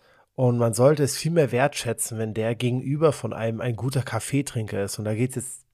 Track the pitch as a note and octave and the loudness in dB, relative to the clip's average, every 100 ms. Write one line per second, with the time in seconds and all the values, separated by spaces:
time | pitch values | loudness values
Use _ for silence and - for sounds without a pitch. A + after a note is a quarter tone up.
0 | _ _ _ - B2+ A#2+ A#2 A2 C3 D3+ | _ _ _ 0 2 4 2 6 6 6
1 | C3+ - D#3+ E3+ C3 A#2+ C#3+ - A#2+ A2+ | 2 0 0 2 2 2 0 0 -4 -4
2 | - A2 A2 G#2+ A2 A#2 B2 B2 C3 D3 | -4 -4 -4 -2 -2 0 0 0 -2 2
3 | D#3+ - A#2 - A2+ A2+ B2 G#2+ A2+ C3 | 2 2 -4 -4 -4 -2 -4 -2 -2 -2
4 | - A#2 - C#3 C#3 A#2+ G#2 G2+ G2 - | -2 -4 -2 -2 -2 -4 -4 -4 -4 -4
5 | G#2+ A2 B2+ B2 - - _ | -4 0 -2 -2 -10 -14 _